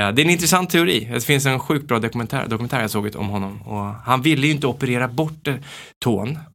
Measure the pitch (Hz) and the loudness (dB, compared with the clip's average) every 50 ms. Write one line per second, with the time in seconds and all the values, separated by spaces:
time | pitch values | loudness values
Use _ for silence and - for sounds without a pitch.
0 | 104 101 107 131 156 170 175 170 175 156 180 180 185 175 - 165 170 185 175 117 | 4 4 4 4 4 4 4 2 4 4 4 2 2 2 2 4 4 4 2 0
1 | 110 117 120 120 117 - 147 135 139 139 131 131 - - 156 143 143 - 123 113 | 0 -2 -4 -4 0 2 2 2 4 2 0 0 0 0 -2 -2 0 0 0 0
2 | 110 117 - 120 117 110 - 135 - - 117 110 120 120 - 127 113 107 - 107 | 0 0 -2 -2 -4 -2 -4 -4 -4 -2 -4 -4 -4 -2 -2 -2 -2 0 -2 -2
3 | 104 104 - - - 95 101 101 95 98 101 104 101 113 107 104 101 101 107 113 | -2 -2 -4 -4 -4 -4 -2 -4 -4 -6 -8 -12 -10 -8 -6 -6 -6 -6 -8 -6
4 | - 120 127 131 127 160 156 135 135 156 151 139 143 131 117 - 139 127 123 123 | -2 0 0 2 4 2 2 4 2 2 2 2 0 0 0 0 0 0 0 0
5 | 127 123 120 143 160 156 156 - - 147 135 123 139 - - - - - - - | 0 -2 -2 -2 -2 -2 -4 -6 -6 -6 -4 -6 -6 -14 -18 -18 -20 -18 -10 -4
6 | - 127 110 95 98 120 160 156 160 - | 0 0 0 0 0 -4 -6 -8 -10 -18